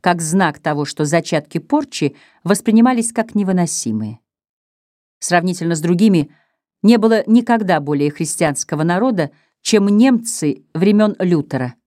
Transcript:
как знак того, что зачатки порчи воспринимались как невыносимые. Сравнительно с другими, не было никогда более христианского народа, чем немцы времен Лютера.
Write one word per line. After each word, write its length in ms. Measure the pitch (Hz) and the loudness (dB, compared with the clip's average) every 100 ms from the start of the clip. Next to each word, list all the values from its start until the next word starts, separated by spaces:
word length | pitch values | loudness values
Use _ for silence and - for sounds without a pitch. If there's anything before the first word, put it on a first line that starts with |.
как 180 | 185 175 | 0 -2
знак 380 | 160 185 175 147 | 0 0 0 -2
того, 260 | 156 147 | -4 -4
что 220 | 143 - 151 | -6 -4 0
зачатки 500 | 170 165 160 147 165 | 0 0 -4 -4 -10
порчи 580 | - 294 285 - 143 - _ _ | -2 -2 -2 -4 -6 -6 _ _
воспринимались 640 | 170 202 - 220 240 240 226 | -2 0 2 4 4 2 -4
как 240 | - 226 | -6 -4
невыносимые. 840 | 208 190 185 170 - 117 107 107 117 _ _ _ _ _ _ _ _ _ _ | -4 -2 0 -2 -4 -6 -6 -8 -12 _ _ _ _ _ _ _ _ _ _
Сравнительно 560 | - 175 175 175 170 | -2 0 0 -4 -4
с 60 | 165 | -2
другими, 500 | 170 175 220 175 143 _ _ _ _ _ | 0 2 4 2 -2 _ _ _ _ _
не 160 | 202 233 | 2 4
было 260 | 220 220 - | 2 0 2
никогда 540 | 226 240 233 190 160 | 2 2 -2 0 -2
более 300 | 143 147 147 | 0 -2 -2
христианского 720 | 147 160 - 160 139 - 151 | -4 -8 0 -2 -2 -6 -4
народа, 500 | 160 175 254 196 147 _ _ _ | -2 0 0 -2 -4 _ _ _
чем 260 | - 220 202 | 0 0 2
немцы 800 | 208 262 233 233 - 151 131 _ | 4 4 2 -4 -6 -4 -4 _
времен 420 | 160 190 208 214 208 | -2 2 2 2 0
Лютера. 580 | 185 170 143 135 127 - | 0 0 -2 -6 -6 -10